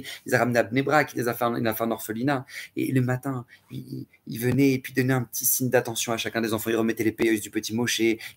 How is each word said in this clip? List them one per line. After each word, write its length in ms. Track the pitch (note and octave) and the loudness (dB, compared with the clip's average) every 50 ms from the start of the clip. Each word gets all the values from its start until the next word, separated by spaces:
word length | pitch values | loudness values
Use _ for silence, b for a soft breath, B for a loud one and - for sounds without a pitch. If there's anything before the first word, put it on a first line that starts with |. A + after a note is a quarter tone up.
| - B B B B | -2 B B B B
il 40 | - | 0
les 40 | B2 | 2
a 60 | A2+ | 2
ramenés 180 | A#2 B2 A#2 | 4 4 4
à 60 | A#2 G#2+ | 2 2
Bnei 180 | G#2+ A#2 C3+ | 2 0 0
Brak, 320 | C3+ C#3 D3+ D3+ C#3+ - - | 0 2 2 2 2 0 -2
il 60 | C3 | -4
les 80 | A#2 | -2
a 80 | A#2+ A2+ | -2 -2
fait 100 | - A#2+ | 0 0
un, 140 | A#2 A#2+ B2+ | 0 0 0
il 80 | A#2+ | 0
a 80 | A2 G#2+ | -2 0
fait 80 | - A2+ | 0 -2
un 80 | A2+ | -2
orphelinat. 560 | A2+ - - - G#2+ A2+ B2+ D3 C#3+ C3 C3+ B B B B B B | -2 -4 -4 -6 -4 -2 -2 0 0 -2 -4 B B B B B B
Et 160 | B2+ B2+ - | -4 -2 2
le 100 | B2+ C3 | 2 2
matin, 440 | B2 B2 B2+ B2+ - C#3 C3 B2 A#2+ B B B B - | 2 2 0 -2 -4 -6 -6 -6 -8 B B B B -14
il, 80 | B2+ | -12
il, 300 | C3 B2+ B2+ C3+ C3 C3 - _ _ - | -12 -12 -10 -10 -12 -12 -14 _ _ -14
il 140 | - G#2+ A2 | -10 -6 -2
venait 320 | A#2+ B2 B2 C3+ C#3 C3+ | 0 2 4 4 6 4
et 80 | C3+ C3 | 4 2
puis 140 | - - C3 | -2 -2 0
donnait 200 | C3+ B2 C3 C3+ | 0 2 2 2
un 80 | B2+ | 0
petit 240 | A#2 - - - - | 0 -4 -6 -4 -2
signe 240 | - - - C3 A#2+ | 0 0 0 2 2
d'attention 420 | B2+ A#2+ A#2+ A#2+ A2+ - - A#2+ | 2 2 2 0 -4 -4 -4 -2
à 60 | A2+ | -2
chacun 240 | A2 - A2 - A2+ | -2 -4 -4 -2 -2
des 140 | A#2 G#2+ A2 | 0 0 0
enfants. 160 | G#2+ - A2+ | 0 0 2
Il 40 | A2+ | 2
remettait 280 | A2 A2+ A2+ G#2+ - G#2+ | 2 2 2 2 0 0
les 80 | A2 | 0
payeuses 300 | G#2+ - A2+ A2+ A2 G#2 | 2 2 2 2 2 2
du 100 | G#2 G#2 | 0 -4
petit 240 | - A2+ A2 - G#2+ | -6 -4 -4 -2 -2
Moshe, 240 | A#2 A#2+ A#2 - - | -2 0 0 0 2
il 200 | A2+ A2+ G#2+ B B B B | 2 2 2 B B B B